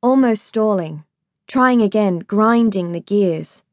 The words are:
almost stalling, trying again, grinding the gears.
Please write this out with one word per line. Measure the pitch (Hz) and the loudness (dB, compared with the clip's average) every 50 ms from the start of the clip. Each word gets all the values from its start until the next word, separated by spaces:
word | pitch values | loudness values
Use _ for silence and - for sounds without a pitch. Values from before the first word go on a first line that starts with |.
| - | 2
almost | 247 262 269 262 240 220 208 - | 2 2 4 2 2 0 -2 -4
stalling, | - - 220 220 220 208 190 170 156 160 151 156 _ _ _ _ _ _ _ _ _ | -8 -4 -2 0 0 0 -2 -4 -6 -10 -14 -16 _ _ _ _ _ _ _ _ _
trying | - 262 254 254 254 240 | -2 0 2 2 4 2
again, | 220 202 - 214 208 196 180 170 | 2 2 0 0 0 0 -2 -4
grinding | - _ - 202 214 220 233 233 233 226 196 190 175 175 | -6 _ -2 0 2 2 2 2 2 0 0 -2 -6 -6
the | 170 170 | -8 -10
gears. | - - 196 208 202 185 165 160 160 - - - _ _ | -8 -4 -2 0 0 0 -2 -4 -8 -14 -18 -20 _ _